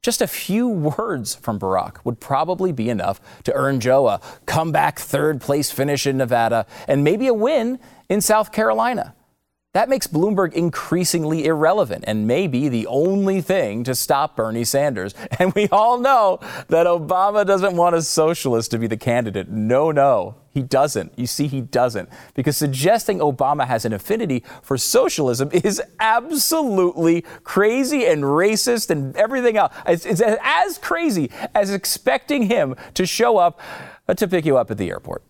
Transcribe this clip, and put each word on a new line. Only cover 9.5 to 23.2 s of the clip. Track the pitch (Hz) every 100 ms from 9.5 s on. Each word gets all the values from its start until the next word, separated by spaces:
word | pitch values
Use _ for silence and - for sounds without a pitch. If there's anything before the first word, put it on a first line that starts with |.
| _ _
That | 180 233
makes | 262 -
Bloomberg | 156 190 196 180
increasingly | - 170 - - 170 180 170 151 160 147
irrelevant | 160 156 202 143 90 -
and | 107 107
maybe | 131 190 123 143
the | 120 110
only | 131 170 196 196 190
thing | - 190 127 104
to | 123 127
stop | - 139 151 -
Bernie | 110 113
Sanders. | 113 139 147 113 95 - -
<laughs> | -
And | 185
we | - 208
all | 196 226 247
know | 254 262 208 185 - - -
that | 160 175
Obama | 175 151 185 196 208
doesn't | 196 196 196
want | 180 175 170
a |
socialist | 160 - 156 170 135 117 113
to | 117
be | 117
the | 107
candidate. | - 120 113 98 90
No, | 107 107 127 160
no, | 151 139 117 98 - _
he | 143
doesn't. | 131 131 143 - 87 -
You | 120
see, | - 143
he | 135
doesn't. | 120 123 123 104 90 - -
Because | - 135 139
suggesting | 147 131 151 220 -
Obama | 196